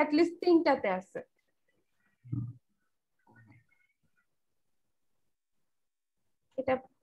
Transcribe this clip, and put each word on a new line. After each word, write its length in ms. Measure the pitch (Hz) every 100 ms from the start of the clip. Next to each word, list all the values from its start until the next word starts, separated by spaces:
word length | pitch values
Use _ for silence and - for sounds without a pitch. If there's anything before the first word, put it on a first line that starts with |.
| 302
at 60 | 302
least 180 | 339 -
তিনটাতে 480 | 349 330 320 269 214
আছে। 300 | 185 - - - _ _ _ _ _ _ _ _ _ 123 120 120 - _ _ _ _ _ _ _ 113 113 - _ _ _ _ _ _ _ _ _ _ _ _ _ _ _ _ _ _ _ _ _ _ _ _ _ _ _ _ _ -
এটা 160 | 262 262 - _